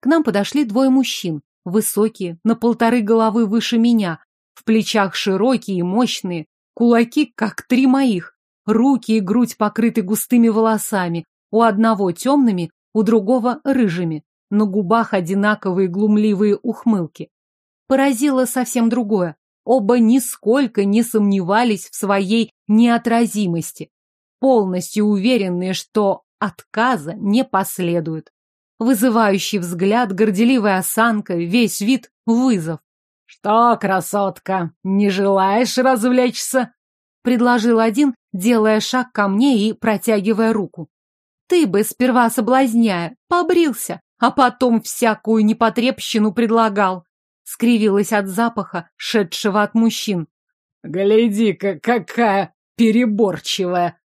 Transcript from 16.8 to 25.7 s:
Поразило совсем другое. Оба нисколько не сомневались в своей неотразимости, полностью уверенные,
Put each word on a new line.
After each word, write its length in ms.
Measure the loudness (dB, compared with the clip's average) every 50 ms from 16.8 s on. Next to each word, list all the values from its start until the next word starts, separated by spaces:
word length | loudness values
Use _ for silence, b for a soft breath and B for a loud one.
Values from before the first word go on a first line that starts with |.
| 0 0 0 0 -2 -6 _ -16 -18 _ _ _ _ _ _ _ _ _ _ _ _
Поразило 580 | _ 0 2 2 2 0 0 0 0 2 0 -2
совсем 440 | -2 -2 -4 -6 -4 -2 0 0 0
другое. 480 | 0 -2 -2 -2 0 -2 -2 -4 -6 _ _ _ _ _ _
Оба 340 | 0 0 0 2 2 2 4
нисколько 880 | 4 4 4 2 0 -2 -12 -6 -2 0 0 2 0 -2 _ -2 0
не 180 | 2 2 0 0
сомневались 840 | 0 0 0 0 2 0 0 0 0 0 0 2 0 0 -2 -6 -14
в 40 | -12
своей 580 | -8 -4 -2 0 -2 0 0 0 0 -2 -2 _ _ _
неотразимости, 1200 | 0 2 4 4 4 2 0 0 0 0 0 0 0 -2 -4 -2 -2 -2 -4 -6 -8 -12 -16 -18 -20 _ _ _ _ _ _ _ _ _ _
полностью 640 | 0 2 2 2 2 0 -2 -6 -6 -6 -4 -2 0
уверенные, 680 | 0 0 0 0 0 0 0 0 -2 -4 -4 -4 -4